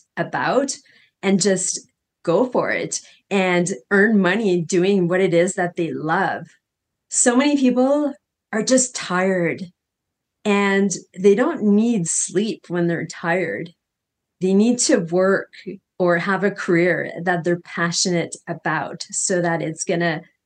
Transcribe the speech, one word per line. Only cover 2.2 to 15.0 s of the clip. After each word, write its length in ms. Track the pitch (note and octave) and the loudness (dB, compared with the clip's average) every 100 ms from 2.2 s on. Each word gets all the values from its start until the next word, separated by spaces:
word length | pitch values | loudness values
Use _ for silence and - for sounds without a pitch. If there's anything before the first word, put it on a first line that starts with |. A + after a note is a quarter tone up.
go 220 | - E3+ B3 | -2 0 0
for 260 | A3 C3 | 0 -2
it 300 | G2+ - - - - _ | -2 -4 -8 -12 -20 _
and 420 | G3 F#3 F3+ F3 G3 - | 0 2 2 0 -4 0
earn 280 | G3+ G#3 G#3+ | 2 4 4
money 420 | F3+ G3 G#3 F3 | 2 2 2 0
doing 460 | D#3+ F#3 F#3 G3+ E3+ | 0 0 2 2 2
what 140 | F#3 | 2
it 120 | F#3+ | 2
is 220 | E3+ F3+ G3 | 2 0 0
that 220 | F3 F3 | -4 -4
they 140 | E3 | -6
love. 560 | C3 D3+ F3 F3 G#2+ E3+ _ _ _ _ _ _ | -4 -2 -2 -2 -4 -10 _ _ _ _ _ _
So 220 | - A#3+ A#3+ | 0 2 4
many 220 | D4 C#4+ | 4 4
people 560 | B3+ B3 C4 C#4+ C#4+ C#4+ _ _ _ | 2 2 2 2 0 -6 _ _ _
are 100 | A3 | -6
just 320 | G#3+ B3+ - - | 2 2 2 -4
tired, 680 | - F3+ F#3+ F#3 E3+ D3 F3 _ _ _ _ _ _ _ G#3 | -4 -2 0 0 0 -2 -10 _ _ _ _ _ _ _ 0
and 460 | G3+ G3+ G3 G3 F#3+ - - | 2 2 2 0 -2 -10 0
they 180 | G3 G3+ | 4 4
don't 260 | C#4 D4 | 2 0
need 460 | G#3 G3+ A#3 A3+ E3 | 2 2 2 0 -2
sleep 580 | - - F3 G#3+ - - | -4 -4 -2 -2 -4 -6
when 180 | F3 F3 | -2 0
they're 180 | D#3+ D#3+ | -2 -6
tired. 680 | - F3 F3 E3+ G#2 F3 - _ _ _ _ _ _ | -8 -4 -2 -2 -6 -10 -16 _ _ _ _ _ _
They 140 | F#3 | 2
need 260 | F#3+ A3 B3 | 4 4 2
to 200 | - | 2
work 520 | B3+ | 0